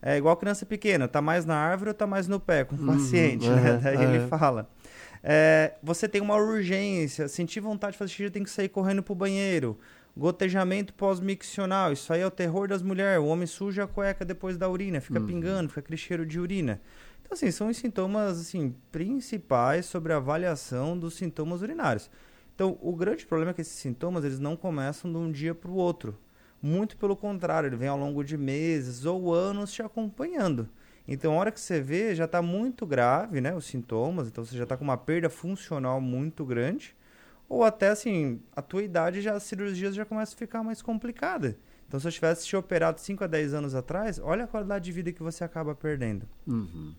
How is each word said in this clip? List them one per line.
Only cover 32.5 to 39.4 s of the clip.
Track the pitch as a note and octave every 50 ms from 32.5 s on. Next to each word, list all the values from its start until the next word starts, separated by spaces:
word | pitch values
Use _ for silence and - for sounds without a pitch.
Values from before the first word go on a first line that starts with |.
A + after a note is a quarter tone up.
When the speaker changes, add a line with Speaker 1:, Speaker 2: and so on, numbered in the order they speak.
| F3 G3+ A#3 C4 A#3+ - A#3
Speaker 1:
grave, | E3 C#3+ B2 A#2+ A#2+ C3 D#3 G3+ A3+ F#3+ C#3
né, | B2 C#3+ F3+
os | E3+ C#3+
sintomas, | - - B2+ A#2 - A#2 A2 A#2+ D3+ F3+ F3+ C3+
então | A2+ - - A#2
você | A2+ B2+
já | B2 A#2+
tá | A#2+ C3
com | B2+ D3
uma | C#3+ C3
perda | A#2+ - - D#3 E3+ E3 D#3+
funcional | - - - E3+ G3 F#3+ - - D#3+ C#3+ C3 B2+ C3 C3+
muito | C3+ B2+ B2 B2+ C#3+ D#3+ D#3 - D#3
grande, | B2+ B2 A#2 A#2+ C#3 F#3+ D4+ - - - _ _ _ - - - - - _ -
ou | _ C#4 A#3+ A#3
até, | A3 A3 A3 G3+ G3
assim, | G#3+ G#3+ - A#3+ G3+ E3+ D3+ C3+ A#2+ A2+ - - -
a | -
tua | C3+ - - F#3+ G#3
idade, | G#3 E3+ E3+ E3 E3+ F3+ G3
já, | G3+ A3 G#3
as | G#3